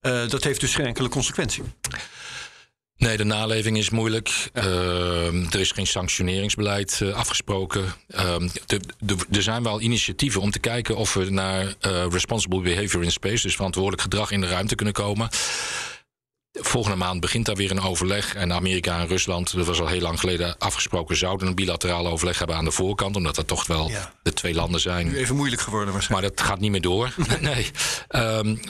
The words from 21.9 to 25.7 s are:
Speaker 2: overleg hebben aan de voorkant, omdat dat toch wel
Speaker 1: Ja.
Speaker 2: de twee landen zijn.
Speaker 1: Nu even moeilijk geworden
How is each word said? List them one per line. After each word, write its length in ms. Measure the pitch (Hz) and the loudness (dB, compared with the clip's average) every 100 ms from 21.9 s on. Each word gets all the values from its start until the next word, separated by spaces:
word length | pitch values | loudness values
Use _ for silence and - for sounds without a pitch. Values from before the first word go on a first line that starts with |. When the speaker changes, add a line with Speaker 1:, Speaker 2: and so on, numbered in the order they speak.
| 87 87 | 0 0
Speaker 2:
overleg 320 | 82 87 87 | 0 0 0
hebben 180 | 85 80 | 0 0
aan 80 | |
de 60 | 80 | 0
voorkant, 460 | - 92 104 98 101 | 2 0 0 0 0
omdat 180 | 82 | 0
dat 120 | - 90 | 0 -2
toch 200 | 85 - | -2 0
wel 220 | 80 80 | 0 0
Speaker 1:
Ja. 220 | 107 92 - | -4 -8 -4
Speaker 2:
de 100 | - | -2
twee 220 | - 90 | -2 -2
landen 260 | 82 85 85 | 0 0 0
zijn. 260 | 92 87 85 | 0 0 0
Speaker 1:
Nu 100 | 139 | 0
even 180 | 127 139 | 0 2
moeilijk 260 | 143 120 | 0 0
geworden 300 | - | -2